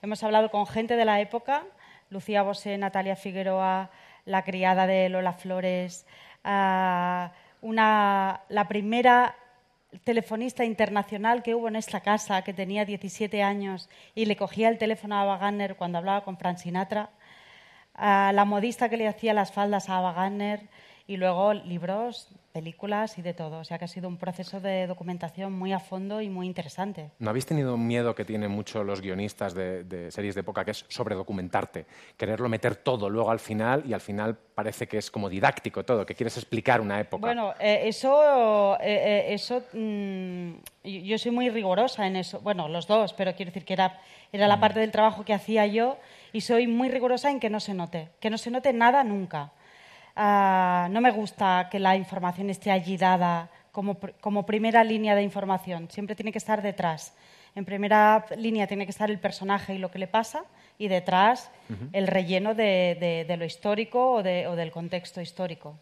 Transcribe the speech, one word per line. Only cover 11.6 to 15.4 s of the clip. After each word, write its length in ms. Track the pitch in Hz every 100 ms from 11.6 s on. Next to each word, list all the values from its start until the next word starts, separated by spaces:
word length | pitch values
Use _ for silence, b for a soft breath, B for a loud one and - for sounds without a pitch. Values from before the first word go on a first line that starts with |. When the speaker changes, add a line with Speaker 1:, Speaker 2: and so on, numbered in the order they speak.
| 226
Speaker 1:
en 80 | 214
esta 240 | 220 196
casa, 420 | 202 208 - 196
que 120 | 185
tenía 300 | 185 185 202
diecisiete 580 | 202 202 196 - 214 208
años 460 | 196 202 196 185 - B B
y 100 | - 220
le 100 | 202
cogía 320 | 190 - 226
el 100 | 226
teléfono 380 | 220 220 208 208
a 60 |
Ava 160 | 202
Gardner 380 | 190